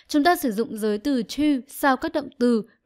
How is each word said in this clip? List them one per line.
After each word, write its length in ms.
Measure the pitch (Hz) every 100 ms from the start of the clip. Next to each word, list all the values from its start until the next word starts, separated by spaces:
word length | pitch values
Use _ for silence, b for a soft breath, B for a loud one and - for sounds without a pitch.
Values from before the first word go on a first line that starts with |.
| B
chúng 160 | 302
ta 120 | 285 349
sử 160 | 262
dụng 260 | 202 233 214
giới 200 | 214 208
từ 240 | 285 262
to 220 | 208 - 302 277 -
sau 280 | - 285 262
các 160 | 320
động 160 | 320 277 -
từ 240 | 247 233 - b